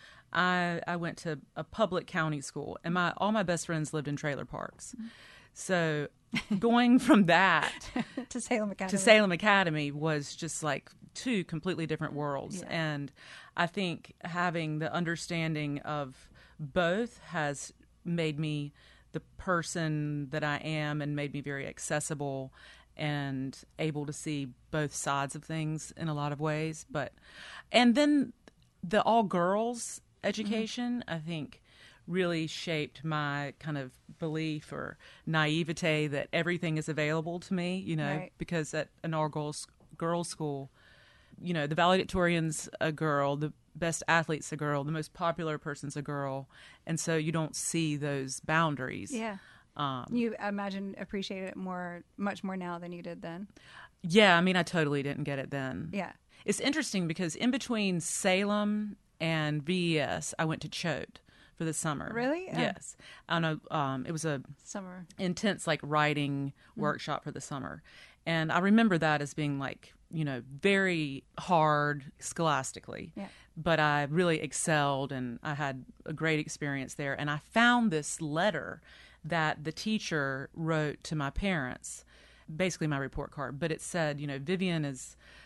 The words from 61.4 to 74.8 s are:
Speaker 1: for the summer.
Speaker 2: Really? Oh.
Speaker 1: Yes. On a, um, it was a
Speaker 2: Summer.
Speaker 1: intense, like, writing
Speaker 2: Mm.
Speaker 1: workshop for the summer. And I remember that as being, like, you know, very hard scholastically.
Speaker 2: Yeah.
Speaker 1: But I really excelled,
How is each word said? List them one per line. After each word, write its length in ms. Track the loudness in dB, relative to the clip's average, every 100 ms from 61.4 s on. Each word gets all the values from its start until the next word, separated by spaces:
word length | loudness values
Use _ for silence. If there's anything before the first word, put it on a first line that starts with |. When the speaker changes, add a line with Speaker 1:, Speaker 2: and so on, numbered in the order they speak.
| -20 -4
Speaker 1:
for 80 |
the 100 | -4
summer. 380 | -2 -2 -2 -4
Speaker 2:
Really? 340 | -2 0 0 -2
Oh. 60 | -2
Speaker 1:
Yes. 380 | -2 -2 -12 -18 -20 -18 -4
On 160 | 0 0
a, 140 | -2 -2
um, 320 | -2 0 -2 -4
it 40 |
was 140 | -4 -2
a 160 | -4 -8 -18
Speaker 2:
Summer. 420 | -14 -12 -12 -14 -16 -4
Speaker 1:
intense, 480 | -2 0 0 0 0
like, 120 | -2
writing 720 | 2 4 4 2 0 -2 -4 -8 -14 -2
Speaker 2:
Mm. 40 |
Speaker 1:
workshop 420 | -2 -2 -4 -6
for 80 | -6
the 100 | -10
summer. 400 | -8 -8 -8 -12 -16 -20 -20 _ -2
And 260 | 0 2
I 80 | 4
remember 380 | 6 8 8 4
that 240 | 4 2
as 120 | 0 -2
being, 220 | -2 -2
like, 340 | -6 -8 -18 -20 _
you 120 | -2 -2
know, 160 | -4 -8 0
very 640 | 2 4 4 2 -2 -6 -12 -10
hard 720 | 2 6 6 4 2 -2 -6 -12
scholastically. 960 | -8 0 2 2 -2 -10 -12 -12 -10 -12
Speaker 2:
Yeah. 120 | -12 -16 -16 -6
Speaker 1:
But 240 | 2 4
I 280 | 4 2 2
really 320 | 2 2 2
excelled, 680 | -2 -4 2 2